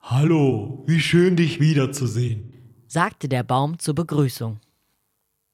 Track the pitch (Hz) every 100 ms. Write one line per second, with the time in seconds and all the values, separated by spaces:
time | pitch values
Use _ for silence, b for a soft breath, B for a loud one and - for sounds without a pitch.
0 | - 127 151 160 139 110 104 - - 165
1 | 143 170 180 175 165 - 151 143 131 -
2 | 123 107 120 107 - - - _ - 160
3 | 190 - 139 127 117 127 143 165 - 147
4 | 165 151 135 - 113 107 _ _ _ _
5 | _ _ _ _ _